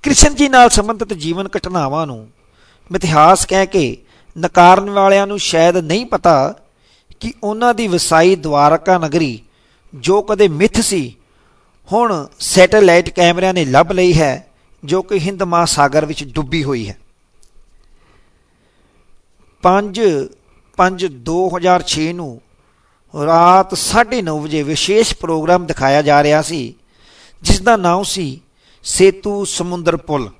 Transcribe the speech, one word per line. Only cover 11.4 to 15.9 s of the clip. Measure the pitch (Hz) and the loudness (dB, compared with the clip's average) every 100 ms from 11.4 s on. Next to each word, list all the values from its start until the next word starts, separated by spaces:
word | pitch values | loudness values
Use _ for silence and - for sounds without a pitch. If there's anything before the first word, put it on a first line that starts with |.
| _ _ _ _ _ | _ _ _ _ _
ਹੁਣ | 202 233 180 139 _ | -2 0 -2 -8 _
ਸੈਟੇਲਾਈਟ | - - 180 214 196 170 175 | -4 4 4 6 4 4 0
ਕੈਮਰਿਆਂ | - 175 175 190 | 0 0 2 -2
ਨੇ | 180 | -2
ਲੱਭ | 143 131 165 | 0 2 2
ਲਈ | 185 180 | 0 2
ਹੈ, | 160 151 127 - _ _ _ | 2 0 -2 -12 _ _ _
ਜੋ | 143 185 | -6 -6
ਕਿ | - 202 | -4 -4
ਹਿੰਦ | 160 196 | -4 -6
ਮਹਾਸਾਗਰ | 180 170 170 - 143 | -2 0 0 0 0